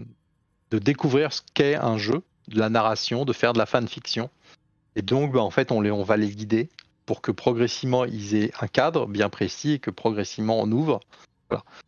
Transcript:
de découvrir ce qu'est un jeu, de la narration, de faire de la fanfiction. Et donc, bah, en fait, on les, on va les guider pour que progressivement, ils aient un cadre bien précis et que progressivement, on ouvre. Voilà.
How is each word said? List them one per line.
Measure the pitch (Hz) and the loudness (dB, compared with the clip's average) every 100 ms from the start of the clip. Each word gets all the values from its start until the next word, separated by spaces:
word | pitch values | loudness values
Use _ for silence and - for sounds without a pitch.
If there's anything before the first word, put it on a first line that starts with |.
| 113 - _ _ _ _ - | -16 -20 _ _ _ _ -4
de | 110 | -2
découvrir | 104 143 151 131 151 | 0 0 2 2 2
ce | - - | -4 -4
qu'est | - 143 147 | 2 2 2
un | 123 110 | 0 0
jeu, | 104 143 - _ - | 0 -2 -4 _ -6
de | 110 | 0
la | 110 | 2
narration, | 113 110 107 - 120 143 | 2 2 0 -2 -2 -2
de | |
faire | - 120 | 0 2
de | 117 | 2
la | 110 | 2
fanfiction. | 131 117 - - 117 120 _ _ - _ _ _ 110 | 0 -2 -6 -8 -6 -6 _ _ -20 _ _ _ -8
Et | |
donc, | 95 131 143 | -2 0 2
bah, | 127 | 2
en | 101 | 0
fait, | 113 131 | 2 2
on | 113 | 2
les, | 104 | 2
on | 104 | 0
va | 98 107 | 2 2
les | 107 | 0
guider | 101 107 110 143 - - _ - | -2 0 0 0 -8 -20 _ -8
pour | - | -6
que | - | -4
progressivement, | 107 - 117 120 - 131 127 123 | 0 2 2 0 -2 -2 0 0
ils | 110 101 | -4 0
aient | 107 107 - | 0 0 -2
un | 110 | -4
cadre | - 139 160 110 | 2 2 2 -2
bien | 101 101 | 0 -2
précis | - 98 - 147 | 0 -4 -2 -2
et | 147 | -2
que | 113 | -2
progressivement, | 98 113 104 98 - 107 113 | -4 -2 -2 -4 -4 0 0
on | 107 | 2
ouvre. | 117 160 110 - - - _ - | 0 0 -2 -4 -20 -20 _ -6
Voilà. | - - - | -6 -8 -20